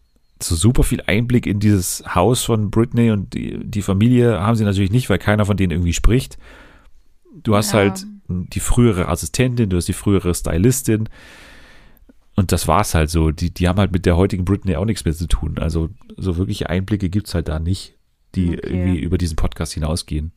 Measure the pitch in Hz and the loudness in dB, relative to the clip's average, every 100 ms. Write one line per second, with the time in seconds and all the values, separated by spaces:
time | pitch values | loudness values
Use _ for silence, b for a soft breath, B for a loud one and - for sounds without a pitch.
0 | _ _ _ _ - 82 101 135 143 120 | _ _ _ _ -4 2 4 4 2 0
1 | - 98 120 123 - 101 107 101 90 - | 0 0 2 0 0 0 2 2 0 -8
2 | - - 95 123 - 113 101 113 117 117 | -4 0 2 2 0 0 0 0 0 2
3 | 117 107 92 - - - 101 104 98 95 | 2 0 -4 -8 -8 -8 -8 -6 -2 2
4 | 117 123 120 101 101 113 107 98 98 113 | 4 6 4 2 0 2 2 2 2 0
5 | 123 98 - 107 101 101 95 80 87 80 | 0 0 2 2 2 2 0 0 0 2
6 | - 120 131 - B B B B B - | 4 4 0 -10 B B B B B -20
7 | - _ _ 196 - 104 104 110 98 95 | -20 _ _ -8 0 0 2 2 2 0
8 | - - - 90 90 - - - 120 92 | -8 -16 -8 -8 -6 -6 0 4 4 4
9 | 82 87 - - 127 120 107 90 - 92 | 0 -2 -4 -2 -2 0 0 0 -2 -2
10 | - 95 87 87 82 82 107 127 - 110 | 0 2 2 -2 -2 2 2 2 0 -2
11 | 110 B B B B B B B B B | -2 B B B B B B B B B
12 | - _ _ - 90 90 - 80 104 82 | -20 _ _ -2 0 0 2 2 2 0
13 | 78 82 80 78 87 - 87 90 95 90 | 0 2 0 0 -4 0 0 2 0 0
14 | 90 85 98 92 90 98 95 78 104 104 | 2 2 2 0 -2 -2 -2 -2 -2 -2
15 | - 80 82 - 78 - 80 80 80 - | -4 -4 0 0 -2 -4 -2 -2 -4 -8
16 | - - 95 85 98 - - 87 95 104 | -20 -8 -4 -2 -2 -4 -4 -4 -2 -2
17 | 92 101 - 87 78 78 82 95 - _ | -2 -2 -4 -4 -4 -4 -4 -4 -8 _
18 | _ _ _ 92 87 - - 92 90 87 | _ _ _ -2 -2 -2 -4 -2 0 -2
19 | 82 85 85 78 - - 80 - 76 85 | -2 -2 -2 0 -2 -2 -8 -4 -4 -4
20 | - 78 80 | -6 -8 -8